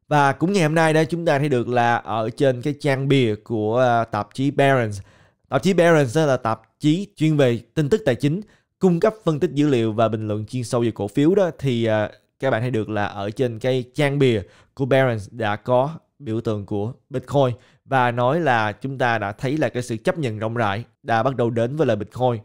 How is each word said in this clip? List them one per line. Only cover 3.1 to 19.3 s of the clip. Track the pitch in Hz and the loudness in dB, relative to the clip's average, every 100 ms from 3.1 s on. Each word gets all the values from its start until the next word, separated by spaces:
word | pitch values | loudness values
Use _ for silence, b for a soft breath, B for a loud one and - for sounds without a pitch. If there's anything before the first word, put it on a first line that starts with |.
| 139 120 104 | 2 2 -2
của, | - 117 107 117 | -4 -2 0 2
à, | 127 117 | 2 2
tạp | 113 104 104 | 0 -4 -6
chí | - 135 | -4 -2
Barron's. | 143 139 135 113 98 b b b b _ | 2 2 2 0 -6 b b b b _
Tạp | 131 | -2
chí | 180 | 2
Barron's | 185 170 160 135 131 | 4 6 4 4 2
á, | 156 | 0
là | 131 | 0
tạp | 113 113 _ _ | -2 -6 _ _
chí | 147 160 202 - | 0 0 -2 -2
chuyên | 156 151 | 0 4
về | 131 117 - | 2 2 -4
tin | - 147 | -4 0
tức | 214 - | 0 0
tài | |
chính, | 120 151 170 214 b b _ | 0 0 -2 -6 b b _
cung | 190 170 | 2 2
cấp | 214 214 | 2 0
phân | - 151 | -2 -2
tích | 175 | -2
dữ | 135 147 | 0 0
liệu | 127 113 | 2 0
và | 107 113 | 0 0
bình | 113 107 | -2 -4
luận | 107 104 | -6 -8
chuyên | 127 | -8
sâu | 120 123 | -4 -2
về | 120 | -2
cổ | 104 101 | -2 -4
phiếu | - 147 | 0 2
đó. | 196 180 - | 4 0 -2
Thì, | 139 120 | -4 -2
à, | 113 107 107 - _ _ | 0 0 -2 -8 _ _
các | 135 | -2
bạn | 113 | 0
thấy | 123 | 0
được | 120 98 | -4 -4
là | 107 101 | -4 -4
ở | 101 101 | -6 -8
trên | 110 127 113 | -4 -4 -2
cái | 127 131 123 | -2 -2 -4
trang | - 143 143 | -2 -2 2
bìa | 135 113 90 b b | 2 2 -2 b b
của | - | -6
Barron's | 135 135 131 113 98 | 0 2 2 0 -6
đã | 117 110 104 | -6 -4 -4
có | - 123 139 165 - _ | 0 2 0 -4 -18 _
biểu | 143 110 | -8 -4
tượng | 120 107 98 | -4 -4 -4
của | 104 107 131 _ | -6 -6 -8 _
Bitcoin | 127 - 143 131 120 b b | -10 -2 0 0 -2 b b
và | - 135 123 | -4 0 2
nói | 120 123 156 | 2 0 2
là | 156 120 107 | 2 2 0
chúng | 104 - 135 | -4 -8 -2
ta | 123 113 | 0 0
đã | 101 | -2